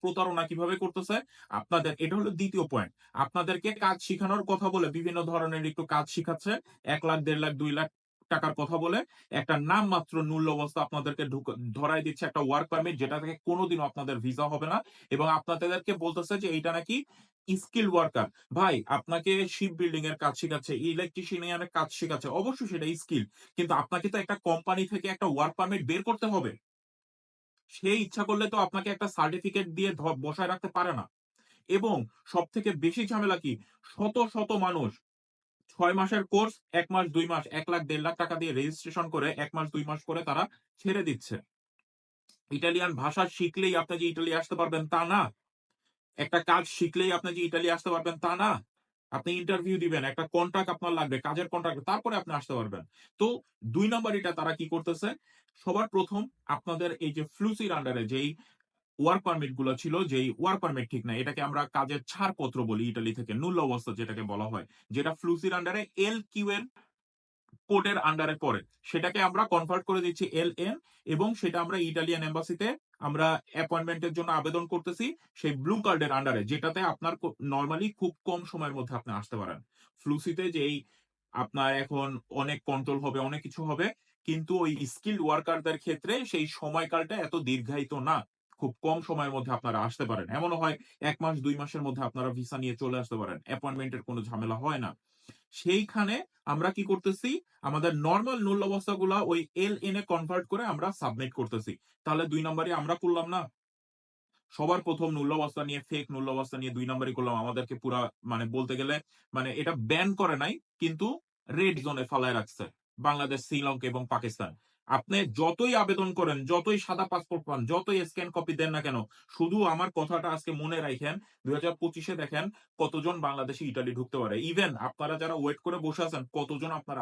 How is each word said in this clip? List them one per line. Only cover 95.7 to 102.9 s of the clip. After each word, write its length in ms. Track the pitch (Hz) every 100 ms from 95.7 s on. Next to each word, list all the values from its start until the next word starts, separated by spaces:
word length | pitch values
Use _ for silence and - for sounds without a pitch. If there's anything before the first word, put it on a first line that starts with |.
| 190 208 220 202 247 - _ -
আমরা 240 | 147 180 190
কি 80 | 196
করতেছি, 380 | 190 196 190 247 339 - _
আমাদের 300 | 139 147 165 151 156
নরমাল 320 | 196 240 247 196
নুল 140 | 202 196
অবস্থাগুলা 480 | 196 196 190 190 196 180
ওই 80 | 170 160 175 196
এলএন 320 | 202 196 196
এ 20 | 196
কনভার্ট 340 | 170 160 180 175
করে 120 | 202 233
আমরা 140 | 151 185 202
সাবমিট 320 | 131 113 131 -
করতেছি। 340 | 110 113 107 - _ _ -
তাহলে 180 | 156 165
দুই 100 | 156 160
নম্বরই 260 | 160 170 165
আমরা 140 | 147